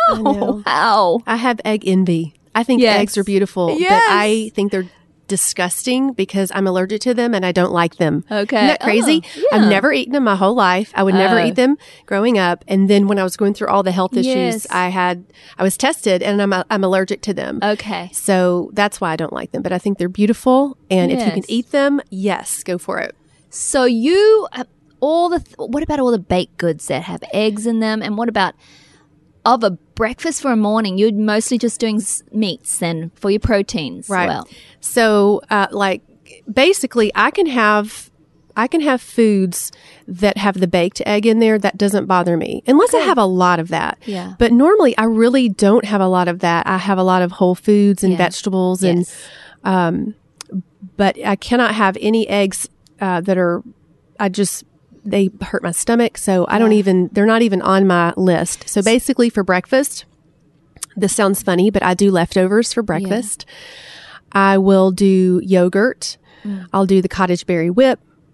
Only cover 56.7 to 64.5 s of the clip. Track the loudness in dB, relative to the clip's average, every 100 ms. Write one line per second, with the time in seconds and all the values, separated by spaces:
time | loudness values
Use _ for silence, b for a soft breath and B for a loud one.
56.7 | 4 4 2 2 2 4 4 2 0 2
57.7 | 4 4 4 2 0 2 2 -2 -6 -6
58.7 | -2 2 0 0 0 0 0 0 0 0
59.7 | 0 -2 -6 -18 _ _ _ _ _ _
60.7 | -20 -16 -4 -2 0 0 0 0 2 2
61.7 | 2 0 2 2 2 0 0 2 2 0
62.7 | -4 -4 -4 -4 -4 -6 -12 -14 B B
63.7 | B B B B B B 0 2